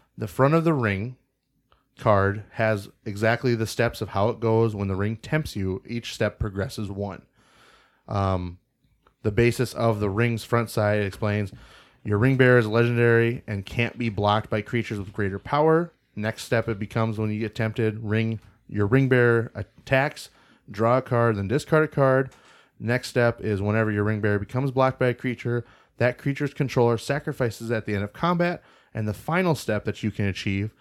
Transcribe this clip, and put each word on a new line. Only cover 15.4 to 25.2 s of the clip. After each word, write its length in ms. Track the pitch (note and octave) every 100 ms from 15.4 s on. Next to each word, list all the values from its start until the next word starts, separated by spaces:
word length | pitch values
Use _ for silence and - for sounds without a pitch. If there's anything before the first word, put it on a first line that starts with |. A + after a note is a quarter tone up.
power. 520 | - C#3+ D#3+ D#3+ E3+ _ _
Next 300 | - G#2+ -
step 240 | - A#2+ A2+
it 100 | G#2
becomes 400 | G#2 A#2 A2+ G#2+
when 120 | A2
you 100 | G#2+
get 160 | A2 -
tempted. 420 | A2 A2 A2 A2
Ring, 340 | A2 G#2+ A2+ A2 - _ -
your 180 | G2+ G2+
ring 220 | C3 C3+
bearer 420 | B2+ A#2+ A#2 A#2 -
attacks, 760 | G#2 _ - C3+ C#3+ - - _ _ _ -
draw 280 | G2 A2+ B2+
a 40 |
card, 320 | - A#2+ A#2 G#2
then 120 | G2
discard 340 | C3 - D#3+
a 40 | D3+
card. 420 | - C3+ C3 C3 - - - _ -
Next 300 | A2+ B2 -
step 320 | B2 A#2+ A#2
is 200 | A2 G2+
whenever 300 | G#2 G#2+ A2
your 140 | G#2
ring 160 | G#2 G#2+
bearer 180 | G#2+ G#2
becomes 320 | - B2 C#3
blocked 300 | B2+ C3 C3
by 80 | B2+
a 60 |
creature, 500 | A#2+